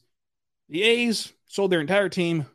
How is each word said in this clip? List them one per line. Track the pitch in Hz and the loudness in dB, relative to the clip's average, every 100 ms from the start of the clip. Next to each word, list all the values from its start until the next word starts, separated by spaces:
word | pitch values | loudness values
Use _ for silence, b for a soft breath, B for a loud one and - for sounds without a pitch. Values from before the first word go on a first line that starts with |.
| _ _ _ _ _ _ - | _ _ _ _ _ _ -10
The | 156 | 0
A's | 220 233 240 202 - - _ | 2 2 2 -2 -6 -16 _
sold | - 196 | -2 0
their | 175 | 0
entire | 147 202 190 | 0 0 0
team. | - 170 165 135 | -2 -2 -2 -4